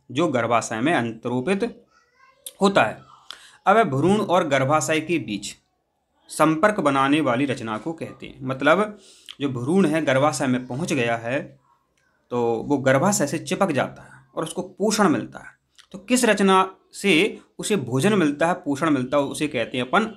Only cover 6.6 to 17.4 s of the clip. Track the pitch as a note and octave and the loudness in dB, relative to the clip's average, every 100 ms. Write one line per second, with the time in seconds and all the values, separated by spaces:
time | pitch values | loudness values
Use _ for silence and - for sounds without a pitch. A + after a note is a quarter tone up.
6.6 | D#3+ - D3 C#3 C3+ D3+ C#3 A#2+ C#3+ A#2 | 2 2 0 2 2 2 2 0 -2 -4
7.6 | A2+ A2 D#3+ E3 A2+ - G2+ - C3 C3 | -6 -8 -8 -10 -12 -14 -18 -10 -8 0
8.6 | C#3 F3 G#3+ G#3 - - - - C#3+ A#2+ | 2 2 2 -6 -20 -20 -20 -8 -6 -4
9.6 | B2 F#3+ E3+ D#3+ D3 C3 D3 C#3 C#3 B2+ | 0 2 2 2 2 2 2 0 0 -2
10.6 | - B2 F3+ D3 A#2 A#2 A#2 C3+ - - | -4 -8 -4 -2 0 -2 -4 -6 -6 -16
11.6 | _ _ _ _ _ _ _ A#2+ A#2 A2+ | _ _ _ _ _ _ _ -2 0 0
12.6 | B2+ C#3+ C3 C3+ F#3 G#3 D3 D#3+ - F3 | 0 0 2 4 2 0 -2 -4 -4 -2
13.6 | F#3+ C3 F#2+ - - - _ - D#3+ - | 0 0 -4 -6 -20 -20 _ -10 -8 -8
14.6 | F#3 - G#3 G#3+ F#3+ A#2+ - - - - | -10 -4 -2 2 2 2 -4 -14 -20 -20
15.6 | _ _ _ - - B3 A#3 G3+ G3 F#3+ | _ _ _ -14 -2 2 4 4 4 4
16.6 | F#3+ - _ - G3+ D#3+ G#3+ - | 2 -4 _ -4 2 2 2 -2